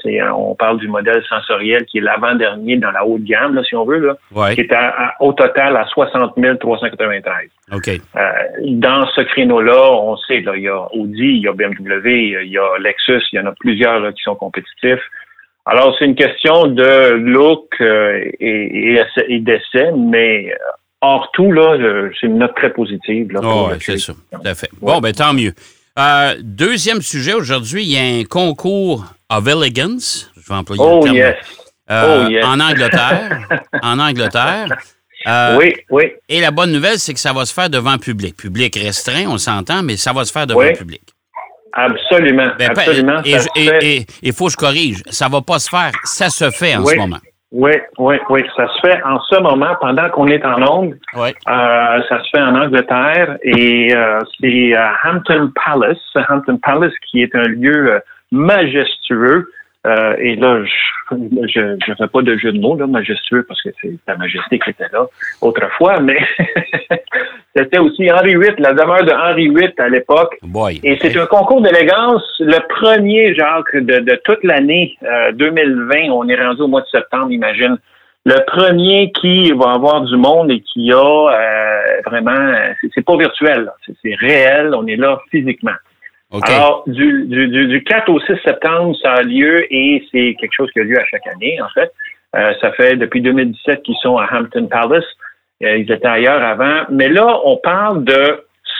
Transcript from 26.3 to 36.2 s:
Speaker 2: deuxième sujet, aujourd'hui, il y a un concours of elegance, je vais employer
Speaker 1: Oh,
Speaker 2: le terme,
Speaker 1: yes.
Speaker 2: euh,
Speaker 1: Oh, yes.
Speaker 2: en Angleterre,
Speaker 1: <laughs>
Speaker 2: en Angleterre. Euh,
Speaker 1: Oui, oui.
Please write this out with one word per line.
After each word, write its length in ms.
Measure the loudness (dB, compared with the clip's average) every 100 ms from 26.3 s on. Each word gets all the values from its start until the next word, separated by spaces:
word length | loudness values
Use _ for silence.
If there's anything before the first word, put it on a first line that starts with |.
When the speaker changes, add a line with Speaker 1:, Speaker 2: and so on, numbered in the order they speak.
| -2
Speaker 2:
deuxième 580 | -8 -4 -2 -2 -2 -4
sujet, 320 | -4 -6 -4
aujourd'hui, 480 | -4 -2 -4 -4 -6
il 80 | -2
y 60 | -2
a 220 | 0 -2
un 40 |
concours 800 | -2 -2 -2 -2 -4 -2 -2 -4 -8 _ -6
of 160 | -2 0
elegance, 840 | 2 0 -2 -4 -4 -8 -10 -12 _
je 80 | -10
vais 120 | -8
employer 200 | -6 0 4
Speaker 1:
Oh, 120 | 6
Speaker 2:
le 40 | 4
terme, 100 | 4
Speaker 1:
yes. 200 | 2 0 -8 -20 -20 _ -4
Speaker 2:
euh, 360 | 2 4 4 2
Speaker 1:
Oh, 20 |
yes. 160 | 2 2
Speaker 2:
en 140 | 2
Angleterre, 800 | 0 0 0 0 0 0 -4 -8 -6
Speaker 1:
<laughs> 320 | -6 -6 -6
Speaker 2:
en 160 | -4 0
Angleterre. 680 | -2 -2 -2 0 -2 -2 -6 -10 -12 _ _ -12 -2
Euh, 300 | 0 2 4
Speaker 1:
Oui, 160 | 2 0 -2
oui. 220 | 0 0 -2